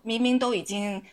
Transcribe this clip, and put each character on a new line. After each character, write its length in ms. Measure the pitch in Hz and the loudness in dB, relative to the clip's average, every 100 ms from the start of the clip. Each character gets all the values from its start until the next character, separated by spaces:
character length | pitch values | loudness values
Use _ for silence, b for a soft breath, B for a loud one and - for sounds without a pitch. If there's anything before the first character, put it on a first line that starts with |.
明 180 | 220 226 | -4 0
明 160 | 247 254 | 2 4
都 160 | 247 | 2
已 80 | 214 | 0
经 400 | - 202 208 196 b | -4 -4 -4 -6 b